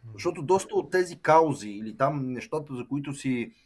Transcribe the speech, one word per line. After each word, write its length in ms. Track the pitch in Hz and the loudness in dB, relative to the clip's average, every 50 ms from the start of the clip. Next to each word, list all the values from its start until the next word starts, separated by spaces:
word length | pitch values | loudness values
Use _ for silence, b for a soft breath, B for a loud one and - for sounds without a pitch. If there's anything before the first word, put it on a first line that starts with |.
| - 113 | -20 -18
Защото 300 | 107 101 - 175 165 175 | -10 -6 -4 -4 -4 -2
доста 320 | 143 135 185 196 190 - 208 | 0 2 2 2 0 0 -2
от 160 | 190 156 - | -2 -2 0
тези 280 | - 185 180 175 170 - | 0 0 0 0 -4 0
каузи 500 | - 156 156 165 165 151 127 - 104 104 | 4 6 8 8 8 6 2 -2 -6 -10
или 280 | 101 104 110 110 104 | -10 -8 -10 -8 -2
там 360 | - 131 143 156 143 131 127 | 0 2 2 2 0 -4 -4
нещата, 420 | 127 117 - - 156 151 147 139 131 | -6 -8 -6 -6 -6 -6 -6 -6 -8
за 120 | 123 120 - | -10 -6 -6
които 240 | 135 143 139 147 | -6 -6 -4 -6
си, 400 | 143 - - 135 127 120 110 113 b b b | -8 -4 -2 -2 -2 -2 -2 -6 b b b